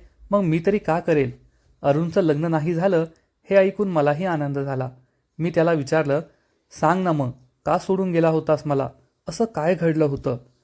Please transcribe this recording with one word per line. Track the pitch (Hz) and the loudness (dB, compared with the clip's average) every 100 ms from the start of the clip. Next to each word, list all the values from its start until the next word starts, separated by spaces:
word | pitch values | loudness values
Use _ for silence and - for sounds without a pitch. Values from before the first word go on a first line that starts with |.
| - _ - | -18 _ -2
मग | 202 | 0
मी | 180 160 170 | 2 0 0
तरी | 208 | 0
का | 180 160 | 0 -2
करेल?" | 170 156 127 - _ _ _ - | 2 0 0 -4 _ _ _ -4
अरुणचं | 143 143 170 180 | 0 0 0 0
लग्न | 170 143 170 | 2 2 0
नाही | 160 151 | 0 0
झालं | 165 196 170 165 _ _ _ - | 0 0 0 -2 _ _ _ 0
हे | 196 | 2
ऐकून | 190 196 202 | 2 0 -2
मलाही | 165 147 147 185 | 0 0 0 -2
आनंद | 160 143 139 | -2 -4 -4
झाला. | 139 131 127 - _ _ _ - | -4 -4 -6 -10 _ _ _ -6
मी | 165 165 | -2 2
त्याला | 165 | 2
विचारलं, | 165 135 160 143 143 165 _ _ _ _ | 2 0 0 0 -2 -4 _ _ _ _
"सांग | - 156 185 | -2 0 2
ना | 185 | 0
मग, | 156 127 - _ _ - | 0 -2 -6 _ _ -2
का | 170 | -2
सोडून | - 190 190 | 0 -2 0
गेला | 170 160 | 2 2
होतास | 160 156 151 147 | 0 0 0 0
मला? | 139 131 - _ _ - | -2 -4 -8 _ _ -10
असं | - 226 | -4 -4
काय | 160 156 180 | -2 -2 0
घडलं | 165 156 147 | 0 2 0
होतं?" | 139 143 123 - _ | -2 -6 -6 -10 _